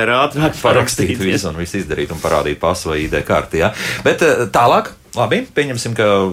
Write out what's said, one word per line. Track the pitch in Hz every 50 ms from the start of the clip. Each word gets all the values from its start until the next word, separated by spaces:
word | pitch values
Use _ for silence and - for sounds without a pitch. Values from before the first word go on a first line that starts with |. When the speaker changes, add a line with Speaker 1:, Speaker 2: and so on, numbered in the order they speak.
| 113
Speaker 1:
ir | 117
ātrāk | 120 127 143 147 139 147 156 151 - -
Speaker 2:
Parakstīt |
Speaker 1:
parakstīties. | - 117 104 123 117 - - - 98 92 123 120 95
Speaker 2:
visu | 92 - - 98 82
un | 78
visu | 82 87 82 - 98
izdarīt | 85 76 78 76 73 71
un | 82 80
parādīt | 80 80 78 76 73 73 73 -
pasu | 82 82 82 - - 82
vai | 78 76
I | 78 -
D | 80 73 -
karti, | - 95 76 71 - - 80 85
jā. | 214 - - - - - - -
Bet, | 156 165 -
eh, | 175 151 123 110 120 101
tālāk, | - 123 120 123 165 214 - - - - _ - -
labi, | 127 117 107 156 233 262 -
pieņemsim, | - 151 147 139 123 113 - 117 113
ka | - 110 104 101 98 95 95